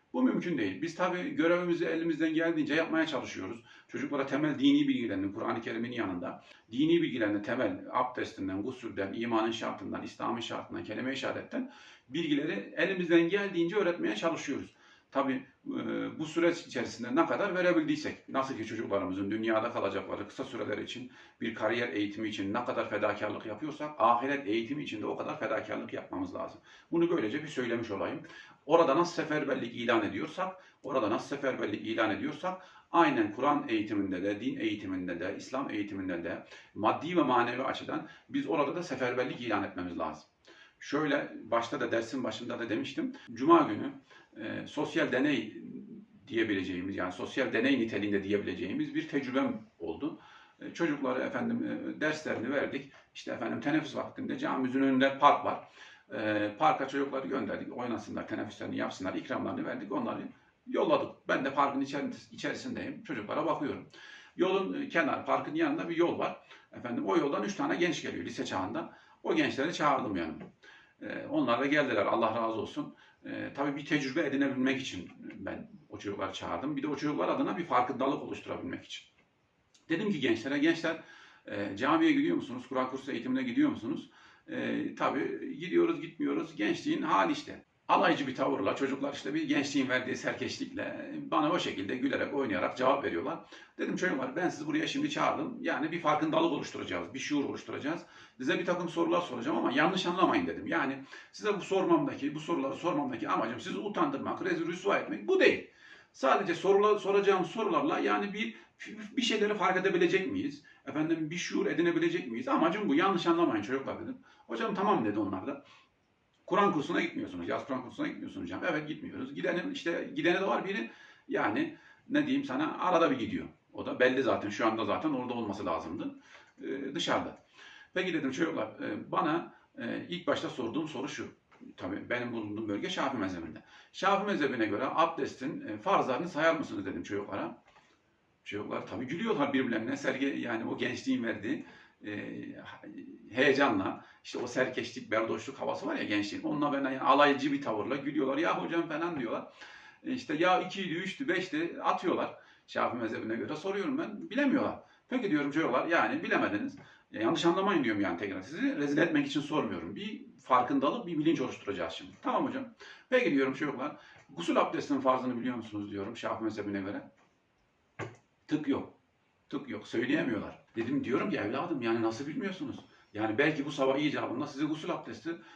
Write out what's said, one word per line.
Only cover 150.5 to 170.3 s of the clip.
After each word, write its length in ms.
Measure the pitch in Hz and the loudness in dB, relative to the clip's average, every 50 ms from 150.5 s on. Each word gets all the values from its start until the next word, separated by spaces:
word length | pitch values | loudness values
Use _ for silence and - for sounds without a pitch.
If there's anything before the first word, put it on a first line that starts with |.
| 185 - | 6 4
ikiydi, 320 | - - - 196 185 165 156 | 2 0 -4 -4 -4 -2 -2
üçtü, 340 | 175 196 185 - - 139 135 | -4 -4 -4 -6 -4 -2 0
beşti 500 | 185 185 185 - - 151 170 156 - - - | 0 0 0 -2 -2 -2 -2 -2 -4 -2 0
atıyorlar. 540 | 165 190 - 196 175 123 113 - - - - - - - - _ - | 0 0 2 2 0 2 2 0 -2 -6 -10 -18 -20 -20 -20 _ -6
Şafii 300 | - 113 117 117 117 127 | -2 0 0 0 0 -2
mezhebine 380 | 117 110 110 107 - 110 113 | -4 -4 -4 -4 -4 -4 -4
göre 200 | 113 107 120 156 | -2 -4 -4 -6
soruyorum 420 | - - 196 196 202 190 156 185 302 | -6 -4 -4 -2 -2 -2 -2 -2 -2
ben. 320 | - 233 208 - - - | -2 -4 -6 -8 -8 -4
Bilemiyorlar. 500 | 202 262 294 269 165 127 107 - - - - - - _ _ - | 0 2 4 4 4 4 2 2 -2 -6 -12 -18 -20 _ _ -4
"Peki." 200 | 247 262 214 175 | -2 -2 0 2
diyorum 220 | 151 147 139 143 | 2 2 2 2
çocuklar, 360 | 139 160 160 127 120 139 - 160 | 2 2 2 4 2 2 2 4
"Yani 360 | 170 151 123 113 123 160 - | 4 4 4 4 2 -2 0
bilemediniz. 540 | 220 202 156 120 101 101 101 - - - - - - - - _ _ - | 0 2 2 2 2 0 -2 -2 -4 -8 -10 -16 -20 -20 -20 _ _ -6
E, 100 | 101 113 | 0 2
yanlış 220 | 113 113 - - | 2 4 4 6
anlamayın." 380 | 170 170 190 196 202 196 156 131 | 4 6 6 4 4 4 4 4
diyorum 180 | 113 104 101 | 2 2 2
yani 160 | 101 90 87 - | 2 0 0 -2
tekrar. 240 | 107 98 95 92 | -2 -4 -4 -6
"Sizi 340 | 95 - 156 196 254 285 - | -8 -8 -6 -2 0 0 2
rezil 220 | 143 143 139 143 156 | 2 0 2 4 4
etmek 300 | 175 170 151 143 139 - | 4 4 4 2 2 2
için 140 | - 151 | 0 -2
sormuyorum. 540 | 139 - 156 147 120 107 95 85 85 - 101 | -2 0 0 0 0 0 -2 -6 -6 -8 -8
Bir 300 | - 202 214 - - - - - - - | -6 -6 -6 -8 -10 -12 -16 -20 -10 -2
farkındalık, 640 | - 131 120 - - 143 135 127 151 - 233 180 175 | 2 4 4 4 4 2 2 2 2 0 0 -4 -4
bir 100 | 170 147 | -2 0
bilinç 240 | 151 160 156 135 | 2 4 4 2
oluşturacağız 520 | 127 110 - - - 101 98 87 85 80 - | 2 -2 -4 -6 -6 -6 -4 -4 -4 -6 -6
şimdi." 180 | - - - - - | -8 -12 -14 -14 -8
"Tamam 260 | - 277 233 - 294 247 | -4 0 0 0 0 0
hocam." 180 | - 262 254 - - - - - - - - - | -2 -4 -6 -8 -12 -18 -20 -20 -20 -18 -4 2
"Peki." 220 | 254 247 214 165 | 2 4 4 4
diyorum 220 | 143 135 135 131 135 | 4 4 4 2 0
çocuklar. 440 | - 160 139 113 120 135 151 - - - - - - - - | -2 -2 -4 -4 -4 -6 -8 -8 -10 -18 -20 -20 -20 -20 -18
"Gusül 280 | - 165 170 - 254 220 | -12 -8 -2 0 2 4
abdestinin 420 | - - - 147 131 - 143 127 | 4 2 0 -4 -2 0 0 2
farzını 400 | 127 131 127 123 123 127 120 117 | 4 4 4 4 2 -2 -2 -2
biliyor 160 | 117 127 123 | -2 -4 -4
musunuz?" 360 | 113 107 - 104 104 101 101 | -4 -6 -8 -8 -8 -6 -6
diyorum 260 | 101 98 98 107 - - | -6 -6 -6 -6 -6 -6
Şafii 260 | - 107 - - 110 | -4 -4 -4 -2 -2
mezhebine 380 | 110 104 104 101 101 101 98 | -4 -2 -4 -4 -4 -4 -4
göre. 200 | 95 98 - 139 - - - _ _ _ _ _ _ _ _ _ _ _ _ _ _ _ _ - - - - - _ _ _ _ _ - | -4 -4 -6 -8 -10 -14 -20 _ _ _ _ _ _ _ _ _ _ _ _ _ _ _ _ -10 -10 -10 -12 -16 _ _ _ _ _ -2
Tık 200 | 151 151 - 143 | -2 0 2 2
yok. 260 | 135 - - - - _ _ _ _ _ _ _ _ _ _ - | 2 2 0 -6 -12 _ _ _ _ _ _ _ _ _ _ -8
Tık 200 | 160 139 - 123 | -8 -8 -6 -6
yok. 180 | 110 101 - - | -8 -8 -8 -4
Söyleyemiyorlar. 720 | - 117 127 131 147 160 - 131 | -2 0 2 2 2 2 2 2